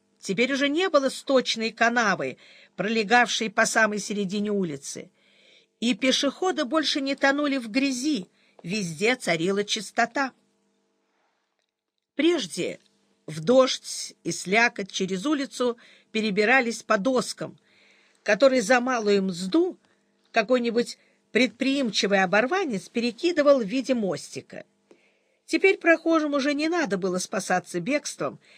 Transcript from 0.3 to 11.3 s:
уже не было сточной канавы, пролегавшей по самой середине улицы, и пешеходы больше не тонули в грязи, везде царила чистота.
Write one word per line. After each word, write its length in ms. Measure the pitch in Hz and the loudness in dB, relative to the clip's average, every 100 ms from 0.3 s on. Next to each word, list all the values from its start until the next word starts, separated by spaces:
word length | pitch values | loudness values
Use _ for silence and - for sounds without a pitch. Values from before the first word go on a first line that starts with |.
| 196 247 | -2 0
уже 160 | 269 285 | 0 0
не 200 | 302 381 | 0 2
было 200 | 294 262 | 2 0
сточной 600 | - - 262 247 226 220 | -4 0 2 2 -2 -4
канавы, 680 | 220 233 240 214 175 131 - - - _ - | 0 0 2 0 0 -4 -8 -18 -20 _ -6
пролегавшей 760 | 196 226 196 240 220 - 214 | -2 -2 2 4 4 0 -2
по 160 | 226 226 | 0 2
самой 320 | 226 220 208 | 2 2 0
середине 520 | - 208 190 208 208 | -6 -4 -4 -4 -2
улицы, 580 | 202 175 139 - - - _ _ _ _ _ _ _ | -2 -2 -6 -10 -14 -16 _ _ _ _ _ _ _
и 140 | 233 | -2
пешеходы 720 | 196 262 262 277 - 370 277 | 0 0 0 -2 -2 -2 -2
больше 360 | 254 311 294 302 | -2 -2 -2 -2
не 160 | 269 269 | -4 0
тонули 400 | 277 277 294 269 | 0 2 -2 -2
в 120 | 233 | -2
грязи, 600 | 254 277 247 294 247 - _ _ _ | -2 0 -2 -2 -4 -6 _ _ _
везде 540 | 170 214 175 151 214 247 | -8 -6 -6 -2 -2 0
царила 480 | - 165 180 196 | -2 -2 0 -2
чистота. 680 | 202 220 196 - 233 285 262 - _ _ _ _ _ _ _ _ _ | -4 -6 -6 -2 -2 -2 -6 -8 _ _ _ _ _ _ _ _ _